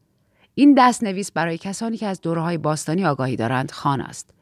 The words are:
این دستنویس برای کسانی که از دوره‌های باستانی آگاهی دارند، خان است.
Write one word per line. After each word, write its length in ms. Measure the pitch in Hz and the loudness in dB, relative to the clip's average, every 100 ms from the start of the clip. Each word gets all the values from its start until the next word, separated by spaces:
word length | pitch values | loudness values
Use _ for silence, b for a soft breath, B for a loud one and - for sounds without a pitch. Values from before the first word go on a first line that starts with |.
| _ _ _ _ _ | _ _ _ _ _
این 200 | - 285 | 4 6
دستنویس 580 | 277 247 226 214 190 196 | 8 6 4 -2 -4 -4
برای 260 | - 165 165 | -4 -4 -4
کسانی 380 | 190 190 226 226 | -6 -6 -6 -6
که 100 | 208 | -6
از 140 | 190 | -6
دوره‌های 380 | 170 165 165 170 | -4 -4 -2 -2
باستانی 460 | 151 151 - 165 | -2 -4 -2 -2
آگاهی 320 | 180 139 131 123 | 0 0 -2 -2
دارند، 340 | 113 127 139 | -2 -2 -4
خان 300 | - 143 143 | -4 -2 -2
است. 300 | - - - _ | -4 -12 -20 _